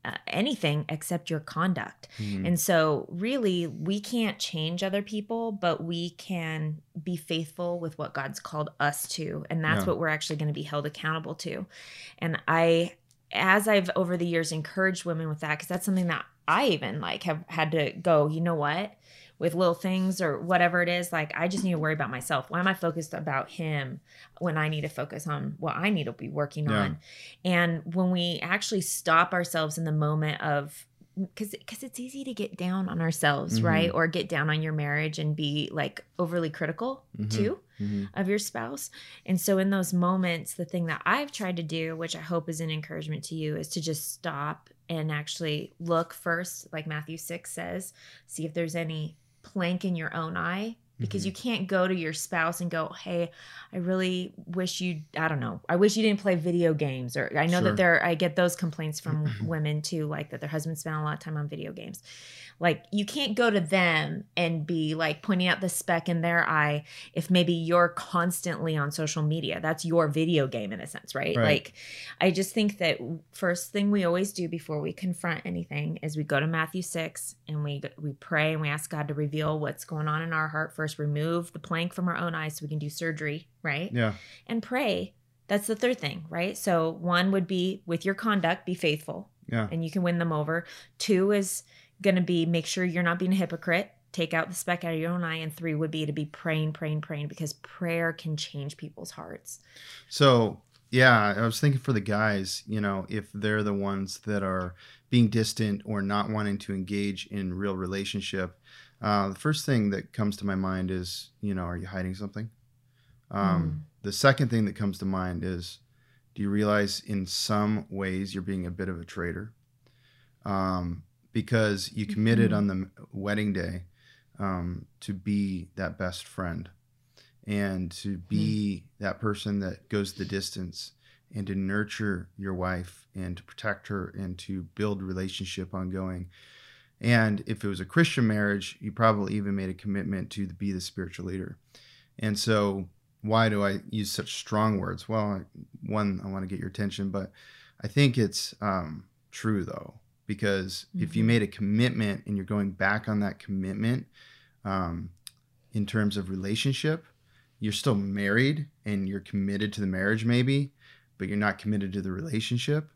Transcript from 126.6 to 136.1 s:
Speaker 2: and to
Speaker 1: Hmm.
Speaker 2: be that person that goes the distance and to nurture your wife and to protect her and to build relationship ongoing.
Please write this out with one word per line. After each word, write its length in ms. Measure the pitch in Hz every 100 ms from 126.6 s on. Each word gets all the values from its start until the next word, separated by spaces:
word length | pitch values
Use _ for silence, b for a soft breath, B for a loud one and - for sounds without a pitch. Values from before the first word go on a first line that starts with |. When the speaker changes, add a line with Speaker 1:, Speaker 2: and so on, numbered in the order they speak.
| 90 - _ _ b b b b -
Speaker 2:
and 440 | 101 101 95 87
to 220 | - 101
Speaker 1:
Hmm. 60 | 92 87
Speaker 2:
be 560 | 104 107 107 104 92 - _
that 220 | 101 -
person 400 | 110 104 107 101
that 280 | 95 - _
goes 260 | 104 98
the 100 | -
distance 680 | 95 98 92 - 92 - - b b b _
and 120 | - 98
to 80 |
nurture 720 | 98 95 101 104 - 107 92 90 -
your 180 | 98
wife 520 | 92 90 90 90 - _
and 220 | 98 92 87
to 60 |
protect 460 | - - 110 101 -
her 200 | 101 90
and 300 | 98 95 90
to 240 | - 95 87
build 280 | - 104 98
relationship 720 | 95 92 95 - 92 - 92
ongoing. 560 | 92 92 95 92